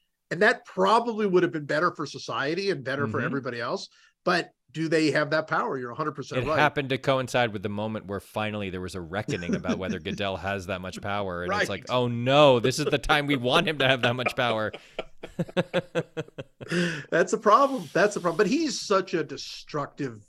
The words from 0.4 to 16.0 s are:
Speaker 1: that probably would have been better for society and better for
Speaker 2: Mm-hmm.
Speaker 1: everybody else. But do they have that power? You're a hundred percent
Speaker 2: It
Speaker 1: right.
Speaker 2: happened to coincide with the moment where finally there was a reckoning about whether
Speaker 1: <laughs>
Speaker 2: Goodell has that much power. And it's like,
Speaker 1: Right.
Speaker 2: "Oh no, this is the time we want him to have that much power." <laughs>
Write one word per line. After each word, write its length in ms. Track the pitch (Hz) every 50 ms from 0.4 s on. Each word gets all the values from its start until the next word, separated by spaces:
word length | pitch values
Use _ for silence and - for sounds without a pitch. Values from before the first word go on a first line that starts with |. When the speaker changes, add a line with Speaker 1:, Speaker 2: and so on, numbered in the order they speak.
Speaker 1:
that 240 | 208 226 247 240 -
probably 600 | - - 185 185 196 214 233 226 240 220 208 220
would 160 | 196 180 180 180
have 60 | 165
been 120 | - 156 147
better 260 | 139 147 151 175 185
for 120 | - - 151
society 640 | 135 - 127 - - 120 117 135 143 165 185 196 196
and 140 | 175 143 123
better 220 | 131 135 143 143 113
for 80 | 110
Speaker 2:
Mm-hmm. 80 | 139 120
Speaker 1:
everybody 340 | 123 131 139 123 131 120 117
else. 260 | 117 127 170 202 - - _ _ _ _ _ _ -
But 260 | 175 180 170 - - _ _ _ _
do 160 | 123 156 160
they 240 | 156 165 160 156 151
have 180 | 135 151 151 139
that 160 | 156 156 - -
power? 300 | 160 170 233 233 156 131
You're 120 | 123 120
a 20 | 117
hundred 180 | 110 156 151 143
percent 280 | - 127 - 143 127
Speaker 2:
It 40 | 120
Speaker 1:
right. 120 | 139 156 143
Speaker 2:
happened 320 | 151 143 - 147 139 127
to 80 | 135 127
coincide 560 | - 143 135 131 127 120 - 127 120 113 101
with 80 | 104
the 80 | 92 104
moment 340 | 101 104 107 110 110 107 -
where 160 | 90 101 95
finally 480 | - - - 110 107 107 104 107 101 95
there 140 | 90 92
was 120 | 90 90 -
a 60 | 95
reckoning 540 | 87 78 87 101 110 - - 90 87 87 98
about 220 | 87 82 92 92 90
whether 200 | 92 90 92 90
Speaker 1:
<laughs> 60 | 78 95
Speaker 2:
Goodell 280 | 101 95 101 98 95
has 300 | 90 92 98 101 101 90
that 140 | 90 98 90
much 180 | 92 92 - -
power. 420 | - 101 101 104 101 95 87 87
And 100 | 87 90 98
it's 160 | 104 95 -
like, 180 | 101 90 - -
Speaker 1:
Right. 80 | 120
Speaker 2:
"Oh 100 | 127 123
no, 540 | 120 120 117 120 127 135 147 151 139 127 120
this 180 | 107 127 123 -
is 60 | 151
the 140 | 151 147 139
time 280 | - - 151 147 143
we 80 | 143 143
want 300 | 131 120 123 139 170 165
him 120 | 151 160 139
to 100 | 135 127
have 140 | 135 127
that 120 | 123 120 120
much 220 | 127 123 120 -
power." 340 | - 123 120 113 110 107 101 - - - - - - - - - - - - -
<laughs> 280 | - 170 - - 185 175 - - 180 170 - - 165